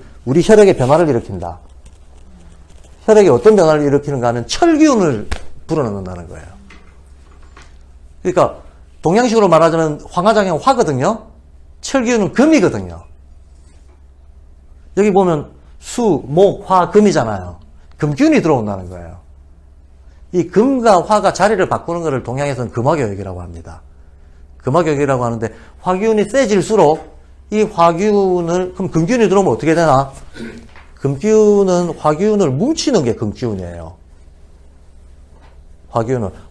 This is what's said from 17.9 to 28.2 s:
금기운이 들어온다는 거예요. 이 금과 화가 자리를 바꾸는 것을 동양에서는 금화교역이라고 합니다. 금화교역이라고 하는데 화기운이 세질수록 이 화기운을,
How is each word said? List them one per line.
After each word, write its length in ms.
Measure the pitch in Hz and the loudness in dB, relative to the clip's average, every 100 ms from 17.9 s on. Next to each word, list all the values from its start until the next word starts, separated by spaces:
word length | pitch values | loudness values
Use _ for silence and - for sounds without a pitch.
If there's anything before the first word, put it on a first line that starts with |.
| - | -8
금기운이 440 | 147 143 311 285 | -6 0 2 2
들어온다는 480 | 156 139 107 98 90 | 2 0 -2 -8 -10
거예요. 300 | 90 85 87 - - - - - - - - - - - | -16 -18 -20 -20 -20 -20 -20 -20 -20 -20 -20 -20 -20 -6
이 160 | 180 170 | -4 -2
금과 560 | 185 254 269 226 185 | 0 2 2 2 2
화가 300 | 156 208 190 | 2 0 0
자리를 340 | - 196 220 151 | 0 0 0 -2
바꾸는 320 | 113 - 170 | -4 -6 -6
것을 220 | 165 131 | -4 -4
동양에서는 480 | 110 127 143 127 117 | -6 -6 -6 -6 -8
금화교역이라고 720 | - 120 160 117 98 95 90 | -4 -2 -2 -4 -6 -10 -12
합니다. 400 | 87 85 82 82 - - - - - - - - - | -14 -16 -18 -20 -20 -20 -20 -20 -20 -20 -20 -12 -4
금화교역이라고 580 | 156 160 143 143 135 | 0 0 0 0 -2
하는데 240 | 120 117 107 - - - | -2 -4 -8 -10 -20 -10
화기운이 440 | - 185 220 214 202 | -6 -2 0 0 0
세질수록 920 | 269 247 202 165 214 151 156 - - - - - | -2 0 0 0 2 2 0 -6 -20 -20 -20 -6
이 100 | 208 | -2
화기운을, 1120 | 214 190 170 170 208 202 | -2 2 0 2 0 0